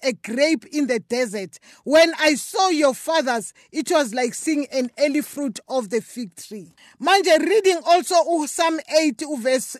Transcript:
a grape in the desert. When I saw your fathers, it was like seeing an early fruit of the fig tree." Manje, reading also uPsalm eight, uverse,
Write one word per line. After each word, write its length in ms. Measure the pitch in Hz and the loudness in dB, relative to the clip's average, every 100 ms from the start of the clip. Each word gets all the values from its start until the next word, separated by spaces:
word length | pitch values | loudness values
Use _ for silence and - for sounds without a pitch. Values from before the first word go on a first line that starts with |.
a 100 | 269 | -4
grape 500 | 220 - 233 302 302 - | -4 -4 0 2 2 -2
in 180 | 294 262 | -4 -2
the 140 | 233 | -2
desert. 580 | - 240 240 208 185 - _ - | -4 -4 -4 -6 -10 -14 _ -14
When 300 | 233 311 330 311 | 2 6 6 4
I 160 | 311 285 | 0 0
saw 340 | - - 381 | -2 0 2
your 240 | 311 285 | 2 2
fathers, 580 | - - 330 262 233 - - _ | 0 -2 0 0 -2 -6 -14 _
it 180 | 302 262 | -6 0
was 240 | 320 247 | 0 0
like 220 | 254 247 - | -2 -4 -4
seeing 320 | 311 294 269 | -4 -2 -2
an 240 | 262 247 - | -4 -4 0
early 220 | 294 294 | 0 0
fruit 380 | - 285 277 - - | -4 -6 -8 -8 -6
of 220 | 262 202 | -6 -2
the 120 | 226 | -4
fig 340 | - 247 202 - | -6 -12 -14 -14
tree." 360 | - 214 156 _ _ - | -18 -18 -18 _ _ -6
Manje, 380 | 330 392 349 311 | 2 2 4 4
reading 400 | 330 427 381 339 | 4 2 2 2
also 300 | 302 349 - | 2 0 2
uPsalm 640 | 349 320 330 285 - 330 320 - 311 | 0 2 0 -2 -2 -2 -2 0 0
eight, 180 | 311 220 | 2 -2
uverse, 600 | 302 277 247 262 - | -6 -4 -2 -2 -2